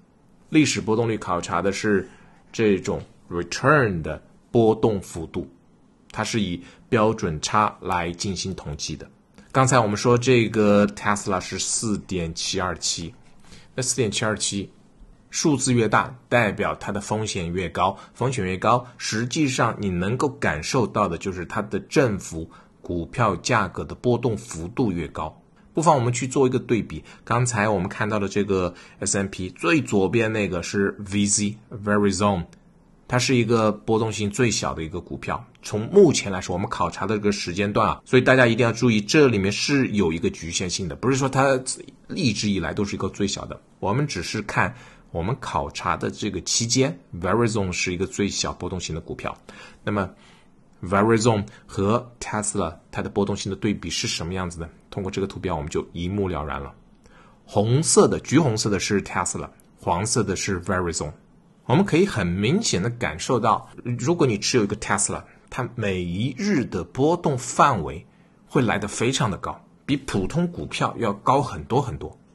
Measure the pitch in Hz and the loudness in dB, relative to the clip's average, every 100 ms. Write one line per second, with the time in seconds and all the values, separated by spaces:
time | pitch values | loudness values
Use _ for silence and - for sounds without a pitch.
0 | _ _ _ _ _ 156 139 101 92 110 | _ _ _ _ _ 2 4 2 0 0
1 | 113 110 - 87 87 87 92 98 110 98 | 0 -2 -2 -4 -2 0 0 0 2 2
2 | 90 - - - _ - 110 95 87 78 | 0 -10 -20 -20 _ 0 2 2 0 -6
3 | - - - 87 85 - 131 151 117 87 | -8 -18 -8 -6 -6 0 4 4 4 0
4 | 78 73 - _ _ 120 110 110 117 101 | -4 -8 -12 _ _ 4 4 4 2 0
5 | - 87 80 95 73 - _ _ _ _ | -6 -10 -8 -8 -10 -14 _ _ _ _
6 | - - 107 117 95 85 - - - 117 | -12 -6 -4 -2 -2 -4 -10 -20 -2 2
7 | 107 110 92 78 - 107 107 - - 90 | 4 2 -2 -4 -2 2 0 -2 -4 -2
8 | 85 87 104 87 95 90 - 73 - 76 | -2 -4 -6 -4 -6 -8 -10 -10 -8 -10
9 | - _ _ - - - 131 131 107 104 | -12 _ _ -20 -4 2 4 4 2 2
10 | 127 120 120 123 110 110 104 104 101 - | 4 4 6 4 4 4 6 6 6 2
11 | 107 101 104 92 - 92 - - 113 98 | -2 -2 0 -4 -4 -6 -4 -2 -2 -4
12 | - 92 82 82 - 95 90 - - - | -4 -4 -4 -4 -4 -2 -2 -4 -4 -4
13 | 82 - - - - - - - 127 - | -8 -12 -20 -20 -20 -20 -14 -6 -4 0
14 | 113 98 110 101 - 101 92 - - _ | -2 0 -2 -2 -2 -4 -6 -12 -20 _
15 | - - _ - 175 135 131 120 110 113 | -20 -20 _ -2 2 2 2 2 4 2
16 | 92 - _ 123 110 90 87 78 - 101 | 2 -4 _ 2 2 0 -2 -4 -6 -6
17 | - 107 110 101 85 87 90 - 90 98 | -4 -4 -2 -4 -4 -4 -4 0 -2 -2
18 | - - 123 127 92 92 107 123 123 - | -10 -6 -4 -2 -2 0 2 2 0 -8
19 | - 107 120 160 147 127 123 - 101 87 | -4 -2 -2 0 0 2 0 0 -2 0
20 | 92 120 151 - 104 76 78 139 104 113 | 0 0 0 0 -2 -2 -2 0 0 2
21 | 98 82 101 90 85 - 101 - 101 - | 0 0 -6 -6 -6 -6 -4 -6 0 2
22 | 131 98 - 82 82 - - _ - 87 | 2 0 -6 -10 -10 -14 -20 _ -8 -6
23 | 80 - 113 87 - 120 95 - 82 87 | -6 0 0 0 0 0 0 -4 -10 -4
24 | 123 117 123 104 - 80 85 - 120 85 | 0 0 0 -4 -6 -10 -8 -2 0 -2
25 | 73 - 78 - _ _ _ - 165 147 | -4 -6 -10 -10 _ _ _ 0 2 4
26 | 117 120 135 147 131 123 123 117 90 78 | 2 -2 -2 2 2 2 0 0 0 -8
27 | - - - 117 123 113 107 101 87 - | -14 -18 -4 0 0 2 2 2 -2 -4
28 | 107 107 98 104 101 95 90 - - - | -4 -2 -2 -2 0 0 0 -4 -16 -8
29 | 98 101 98 - 92 - 165 165 - 104 | -4 -2 -2 -6 -10 -4 2 2 2 2
30 | 95 113 110 110 101 87 85 104 98 - | 4 2 2 0 0 -2 -2 0 0 -2
31 | 101 101 101 98 104 - - 117 104 104 | -4 0 2 2 0 -4 -12 -8 0 2
32 | 101 92 104 95 - - _ _ _ _ | 4 2 2 0 -4 -12 _ _ _ _
33 | - 123 123 127 110 117 110 104 - 110 | -4 -2 2 2 4 4 2 0 0 0
34 | 110 101 101 101 123 101 69 67 80 85 | 0 -2 -4 0 0 0 -2 -4 -6 -8
35 | - 67 - 76 - _ - 107 113 180 | -10 -10 -6 -6 -8 _ -6 -4 4 8
36 | 180 - 101 92 - 90 110 - 87 - | 8 6 0 -4 -4 -4 -4 -2 -4 -2
37 | 98 107 104 101 - 87 101 104 104 - | -2 0 2 0 -2 -2 0 2 2 0
38 | - 127 123 131 120 113 117 113 123 107 | 2 4 6 6 6 4 2 2 2 2
39 | 104 160 139 107 95 104 - 143 131 104 | 2 6 6 4 0 -2 0 2 2 2
40 | 87 82 95 - 82 85 92 - 90 69 | 2 0 -2 -4 -6 -4 -4 -4 -6 -2
41 | 113 135 135 135 139 131 127 - - - | 0 2 2 2 2 2 -2 -10 -12 -20
42 | - 131 127 101 107 95 80 92 101 92 | -10 -2 0 0 0 0 -2 -2 -4 -4
43 | 95 - 101 - - - - _ 92 117 | -6 -2 -4 -4 -8 -14 -16 _ -2 0
44 | 147 92 80 110 104 - 95 - - - | -2 -4 -6 -6 -4 -2 -2 -4 -16 -20
45 | - 87 87 135 - 87 73 - 90 80 | -10 -4 -4 -4 -4 -4 -4 -4 -4 -2
46 | 110 - 107 90 - - 117 123 131 170 | -4 -4 -6 -6 -4 -2 0 2 0 -2
47 | - 87 90 107 120 107 95 87 - 87 | -12 -6 0 2 2 0 -2 -2 -2 -2
48 | 92 - 101 - 76 71 87 90 - 82 | -4 0 -2 0 -4 -6 -6 -6 -6 -8
49 | - - - - - - - - - 104 | -8 -10 -10 -10 -16 -20 -20 -12 -4 -2
50 | 95 - - - _ _ _ _ 90 98 | -4 -8 -20 -20 _ _ _ _ 0 4
51 | 110 113 113 107 98 - - - 98 117 | 6 6 4 2 0 -10 -10 -2 2 2
52 | 120 - - 107 104 104 85 80 - - | -2 -10 -6 -4 -4 -2 -4 -6 -10 -8
53 | 95 - 101 101 104 95 110 92 82 - | -4 -2 0 -2 -4 -2 -2 -2 -4 -6
54 | 120 - 82 92 90 85 80 - - - | -4 -4 -6 -4 -6 -6 -12 -14 -12 -8
55 | 95 98 95 - 90 82 73 87 - 85 | -6 -4 -4 -4 -4 -4 -2 -4 -4 -6
56 | 87 104 95 78 73 69 69 - - _ | -4 -2 -2 -2 -4 -8 -10 -16 -20 _
57 | - - - - - - 107 127 160 - | -20 -20 -20 -20 -4 0 4 2 4 6
58 | 156 87 - 131 151 110 113 104 - 101 | 6 4 2 4 4 2 0 0 0 0
59 | - 98 90 90 73 - _ _ - 87 | 0 -4 -4 -6 -10 -14 _ _ -2 0
60 | 110 131 101 90 - 92 87 92 90 80 | 0 0 0 -2 -4 -4 -2 -2 -2 -4
61 | 78 - _ _ _ _ - 131 202 151 | -6 -8 _ _ _ _ 0 2 4 4
62 | 196 123 90 87 104 185 233 92 107 120 | 2 2 -2 0 2 2 0 -2 -2 -2
63 | 80 78 - 127 113 98 - - - 120 | -6 -4 -2 2 2 2 -2 -12 -8 -4
64 | 127 170 143 104 - 131 104 104 - 101 | -2 2 2 2 0 2 2 -2 -2 0
65 | - 82 - - _ - 123 - 107 92 | 0 -4 -10 -20 _ -8 -6 -4 -4 -2
66 | 87 90 123 - 202 180 95 92 82 - | -2 -2 -2 -2 0 0 0 -4 -6 0
67 | 147 - 170 127 - - 156 113 71 69 | 2 2 0 -2 -2 4 4 4 -2 -10
68 | - _ _ _ _ 160 117 90 101 - | -14 _ _ _ _ 0 2 0 -2 -2
69 | 117 135 120 85 80 76 - _ - 139 | -2 0 -2 -2 -8 -10 -16 _ -4 -4
70 | - 107 92 160 175 170 76 - 131 - | -2 -2 -2 -2 -2 -4 -10 -4 -4 -2
71 | 110 101 - 135 127 - 73 123 120 73 | -4 -2 0 2 0 -6 -2 -2 -2 -6
72 | 76 - _ | -12 -16 _